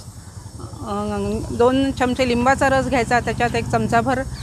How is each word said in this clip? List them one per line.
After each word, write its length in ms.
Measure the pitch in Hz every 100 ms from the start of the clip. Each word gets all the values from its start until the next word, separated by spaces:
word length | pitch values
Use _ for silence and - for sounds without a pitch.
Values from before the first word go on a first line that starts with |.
| - - - - - -
अ, 580 | - - 226 202 208 202 202 220 - 233
दोन 360 | 240 262 269
चमचे 360 | - 254 247 254
लिंबाचा 420 | 240 247 269 277
रस 160 | 269 254
घ्यायचा, 340 | 262 226 240
त्याच्यात 360 | 226 220 240 240
एक 100 | 233
चमचाभर 560 | 233 214 233 240 254 269 -